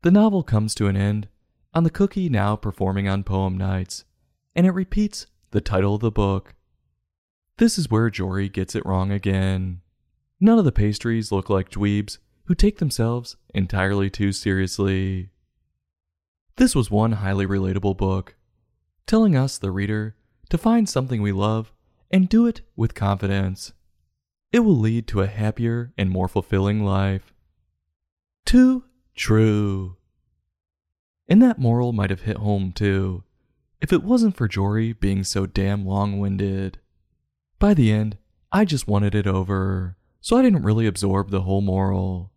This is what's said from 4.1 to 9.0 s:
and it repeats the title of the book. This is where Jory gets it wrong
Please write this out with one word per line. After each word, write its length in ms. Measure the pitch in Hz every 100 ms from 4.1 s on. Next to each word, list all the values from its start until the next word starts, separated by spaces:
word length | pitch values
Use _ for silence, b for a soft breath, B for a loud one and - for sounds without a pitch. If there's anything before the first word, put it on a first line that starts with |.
| _ _ _ _
and 120 | 160 180
it 40 |
repeats 560 | 185 185 - 208 - - _ _
the 100 | 101
title 360 | - 95 101 104
of 40 |
the 100 | 113
book. 440 | 107 101 98 - _ _ _ _ _ _ _ _ _ _ -
This 200 | 226 -
is 120 | 143
where 180 | 110 117
Jory 400 | 101 92 92 98
gets 260 | 98 95
it 120 | 113 -
wrong 240 | 92